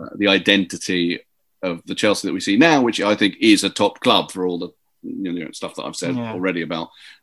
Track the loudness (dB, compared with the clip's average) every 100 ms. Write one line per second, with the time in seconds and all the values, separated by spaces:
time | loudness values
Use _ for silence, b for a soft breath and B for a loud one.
0 | -12 -2 2 2 4 2 0 -6 -4 -2
1 | -2 -4 -10 _ _ _ -8 -6 -8 -2
2 | 0 0 -2 -4 0 4 6 4 2 2
3 | 0 2 0 2 4 4 2 0 0 0
4 | 2 2 2 -4 -4 -4 -8 -14 _ _
5 | -12 -8 -6 -6 -8 -10 -12 -10 -10 -6
6 | -4 -4 -6 -4 -2 -2 -4 -6 -8 B
7 | B B